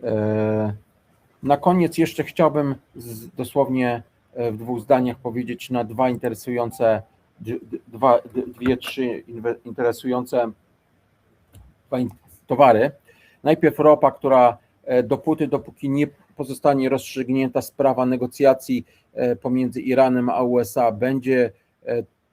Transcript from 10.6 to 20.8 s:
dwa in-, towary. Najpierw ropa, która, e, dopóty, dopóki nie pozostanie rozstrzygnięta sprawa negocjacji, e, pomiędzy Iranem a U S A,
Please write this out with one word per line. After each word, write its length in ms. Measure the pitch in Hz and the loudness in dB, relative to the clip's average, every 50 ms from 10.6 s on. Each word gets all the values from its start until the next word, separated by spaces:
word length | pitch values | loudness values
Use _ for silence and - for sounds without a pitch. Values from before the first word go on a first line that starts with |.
| _ _ _ _ _ _ _ _ _ _ _ _ _ _ _ _ _ _ _ - - - _ _ _ - | _ _ _ _ _ _ _ _ _ _ _ _ _ _ _ _ _ _ _ -20 -20 -20 _ _ _ -6
dwa 120 | - 127 | -4 -4
in-, 100 | 127 107 - _ _ _ _ _ _ - | -4 -4 -6 _ _ _ _ _ _ -2
towary. 440 | 127 123 143 127 117 107 123 143 139 _ _ _ _ _ _ _ _ _ - | 4 6 6 8 8 6 4 2 0 _ _ _ _ _ _ _ _ _ 0
Najpierw 360 | 147 160 160 - 151 - - | 0 0 4 4 2 2 6
ropa, 320 | 151 151 151 - - - | 6 6 6 6 4 0
która, 460 | - - - 135 135 127 123 120 110 - _ _ _ _ - | 0 0 0 4 6 6 6 6 4 0 _ _ _ _ -6
e, 200 | - 131 123 123 | 0 0 2 2
dopóty, 440 | 110 139 127 - 160 156 156 156 131 | 2 -2 -2 0 -2 -2 0 0 -2
dopóki 420 | - - - - - - - 139 | -2 -4 -4 -6 -16 -8 -6 -4
nie 180 | 135 143 147 147 - _ _ _ _ | 0 0 -2 -2 -4 _ _ _ _
pozostanie 540 | - 139 127 135 - - 151 143 135 131 131 | -12 -10 -10 -6 0 2 2 2 2 2 0
rozstrzygnięta 720 | 135 127 - - - 135 127 123 131 135 131 127 123 135 | 0 -2 -4 -6 -8 -8 -4 -2 0 0 0 0 -2 -4
sprawa 440 | 127 - _ - 139 135 127 127 127 | -6 -6 _ 0 2 2 2 2 0
negocjacji, 800 | 127 127 123 123 123 - - 143 135 131 131 - - 127 120 - _ _ _ _ _ - | 0 0 -2 -4 -6 -2 2 4 4 4 2 0 -4 -4 -4 -4 _ _ _ _ _ -6
e, 220 | 123 127 123 120 | -4 -2 -2 -2
pomiędzy 460 | - - 127 127 131 127 120 120 127 | -2 -4 -4 -2 -2 -2 -2 -4 -6
Iranem 480 | - 127 127 123 131 131 127 123 123 127 | -4 0 4 4 4 4 4 0 0 0
a 140 | - - 127 | 0 0 0
U 160 | 123 123 123 | 2 2 0
S 180 | 117 101 - | 0 0 0
A, 140 | 135 | 0